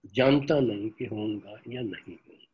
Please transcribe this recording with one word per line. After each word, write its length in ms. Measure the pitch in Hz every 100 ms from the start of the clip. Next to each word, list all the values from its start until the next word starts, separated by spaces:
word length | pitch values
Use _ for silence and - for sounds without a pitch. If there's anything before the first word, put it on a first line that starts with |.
| -
जानता 540 | - 131 143 139 151
नहीं 300 | 123 101 107
कि 140 | -
होऊंगा 460 | 120 107 107 104 95
या 300 | - - 123
नहीं 340 | 117 90 -
होऊंगा। 320 | 85 _ - _